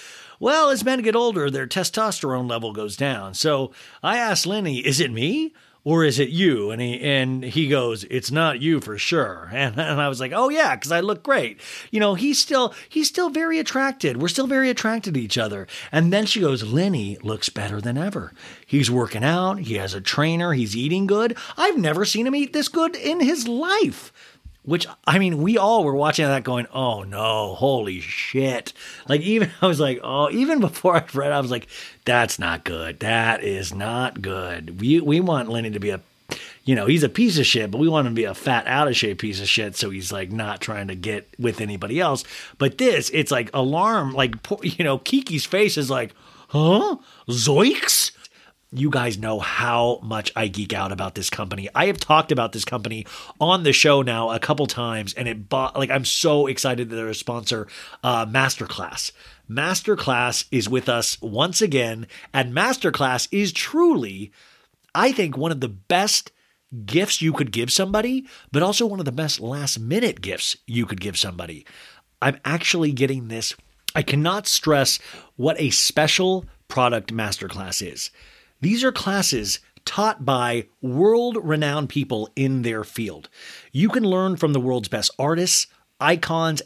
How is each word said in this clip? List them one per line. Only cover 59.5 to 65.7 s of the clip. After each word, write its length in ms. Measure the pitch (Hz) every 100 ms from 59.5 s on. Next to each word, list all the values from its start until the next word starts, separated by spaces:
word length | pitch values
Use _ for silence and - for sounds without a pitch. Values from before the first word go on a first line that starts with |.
Masterclass 920 | 117 160 190 - 202 139 123 123 - -
is 160 | 127 107
with 200 | 127 123
us 320 | 117 - -
once 400 | 117 107 170 165
again, 460 | 214 139 117 113 113 - -
and 220 | 139 127
Masterclass 720 | 135 226 - 170 - 135 127 -
is 200 | 202 202
truly, 800 | - - 311 349 240 107 95 101 _ - _ _ _ _
I 160 | 151 247
think, 260 | 262 175 127
one 140 | 160
of 100 | 147
the 80 |
best 640 | 127